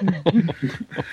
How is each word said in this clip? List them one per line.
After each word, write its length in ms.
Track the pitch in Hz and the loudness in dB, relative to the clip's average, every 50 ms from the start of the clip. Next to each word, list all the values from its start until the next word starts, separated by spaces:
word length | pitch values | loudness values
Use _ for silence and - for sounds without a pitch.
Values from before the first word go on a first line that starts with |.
| 196 190 175 156 - | 2 0 0 0 2
<laughs> 300 | 170 - 233 175 160 - - 143 135 - - - - - - - - | 2 4 4 4 2 0 -2 -4 -4 -4 -6 -12 -10 -8 -8 -8 -8